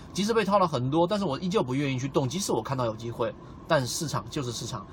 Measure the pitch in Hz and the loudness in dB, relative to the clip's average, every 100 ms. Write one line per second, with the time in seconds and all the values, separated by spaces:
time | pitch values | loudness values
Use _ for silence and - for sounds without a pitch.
0 | - - 202 226 196 202 202 139 127 156 | -8 -2 0 2 4 4 4 2 2 4
1 | 175 208 190 135 185 208 131 131 143 131 | 4 2 0 0 0 2 2 0 0 0
2 | 135 156 131 160 202 139 117 131 120 107 | 0 0 0 0 0 0 0 -2 -2 -2
3 | 117 117 113 - - - - 156 123 - | -6 -2 -4 -4 -12 -12 0 2 2 -2
4 | 156 127 113 156 123 117 117 113 98 | -4 -4 -4 -4 -4 -6 -6 -8 -10